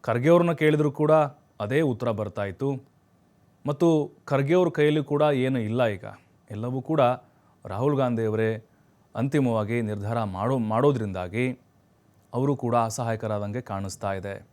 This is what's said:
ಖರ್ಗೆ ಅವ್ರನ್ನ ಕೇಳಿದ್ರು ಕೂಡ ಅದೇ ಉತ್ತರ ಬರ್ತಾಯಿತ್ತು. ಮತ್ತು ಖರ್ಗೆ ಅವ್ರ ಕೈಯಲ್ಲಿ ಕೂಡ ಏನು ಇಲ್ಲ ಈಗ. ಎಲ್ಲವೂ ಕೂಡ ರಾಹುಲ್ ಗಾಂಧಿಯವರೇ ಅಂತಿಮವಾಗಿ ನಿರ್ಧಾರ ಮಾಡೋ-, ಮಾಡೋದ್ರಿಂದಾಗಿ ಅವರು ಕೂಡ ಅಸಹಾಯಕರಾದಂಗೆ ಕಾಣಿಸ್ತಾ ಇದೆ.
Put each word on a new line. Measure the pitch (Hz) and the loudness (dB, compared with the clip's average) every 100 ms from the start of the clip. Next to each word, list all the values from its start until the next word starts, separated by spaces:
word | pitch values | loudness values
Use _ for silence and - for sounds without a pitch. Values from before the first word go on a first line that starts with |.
ಖರ್ಗೆ | - 117 135 | -2 0 4
ಅವ್ರನ್ನ | 175 170 | 6 4
ಕೇಳಿದ್ರು | 165 156 151 147 | 2 2 4 0
ಕೂಡ | 135 151 156 147 - _ _ | 0 4 4 2 -4 _ _
ಅದೇ | 104 139 | -2 0
ಉತ್ತರ | 156 113 120 | 0 0 -2
ಬರ್ತಾಯಿತ್ತು. | 107 104 104 101 92 139 135 - _ _ _ _ _ _ _ - | -2 -6 -6 -8 -4 -6 -6 -10 _ _ _ _ _ _ _ -6
ಮತ್ತು | 143 170 156 147 - - | 2 4 4 0 -10 -2
ಖರ್ಗೆ | 139 139 | 0 2
ಅವ್ರ | 180 175 | 4 2
ಕೈಯಲ್ಲಿ | - 151 151 | 2 2 2
ಕೂಡ | 143 147 | 0 0
ಏನು | 151 139 131 131 | 2 2 0 0
ಇಲ್ಲ | 107 117 120 | -2 0 0
ಈಗ. | 98 104 98 _ _ _ | -2 -12 -18 _ _ _
ಎಲ್ಲವೂ | 104 120 131 | -8 -6 -8
ಕೂಡ | 123 156 123 127 _ _ _ _ - | -2 2 2 2 _ _ _ _ -10
ರಾಹುಲ್ | 98 135 139 | -2 0 2
ಗಾಂಧಿಯವರೇ | 127 117 113 110 110 110 - _ _ _ _ - | 0 0 0 0 -2 -2 -10 _ _ _ _ -4
ಅಂತಿಮವಾಗಿ | 135 151 131 113 104 117 | -2 0 2 0 0 -2
ನಿರ್ಧಾರ | 110 104 101 117 | -2 -4 -4 -4
ಮಾಡೋ-, | 107 92 110 131 | -4 -4 -2 -2
ಮಾಡೋದ್ರಿಂದಾಗಿ | 110 113 143 131 104 92 90 104 127 127 _ _ _ _ _ _ _ | 0 4 4 2 -2 -6 -6 -2 -2 -4 _ _ _ _ _ _ _
ಅವರು | 120 139 139 | -2 0 0
ಕೂಡ | 120 120 | 0 0
ಅಸಹಾಯಕರಾದಂಗೆ | 113 107 117 110 110 104 104 113 | 0 -2 -4 -4 -4 -4 -4 -8
ಕಾಣಿಸ್ತಾ | - 98 98 - 101 | -8 -8 -8 -6 -6
ಇದೆ. | 98 98 98 - | -6 -8 -12 -16